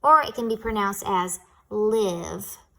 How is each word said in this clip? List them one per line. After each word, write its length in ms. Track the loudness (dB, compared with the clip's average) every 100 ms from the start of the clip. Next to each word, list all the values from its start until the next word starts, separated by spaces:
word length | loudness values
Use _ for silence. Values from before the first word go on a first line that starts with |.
or 200 | 8 6
it 120 | 4
can 140 | -4 -4
be 80 | -4
pronounced 460 | -4 -2 -2 -2 -2
as 340 | -2 -2 -6 _ _ _
live 880 | -2 0 2 0 -2 -8 -10 -12 -16 _